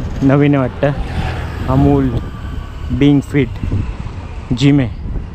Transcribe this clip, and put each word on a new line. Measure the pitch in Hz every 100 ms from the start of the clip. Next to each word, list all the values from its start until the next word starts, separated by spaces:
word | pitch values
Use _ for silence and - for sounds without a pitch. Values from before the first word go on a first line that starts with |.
| - -
नवीन | 139 143 143 139
आहे |
वाटतं. | 127 - 147 143 - - - - - - -
अमूल, | 131 143 143 131 117 - - - - - - -
बिंग | 127 143 143
फिट | - 143 123 - - 101 - - - - - - - 120
जिम | 139 143
आहे, | 120 - - - -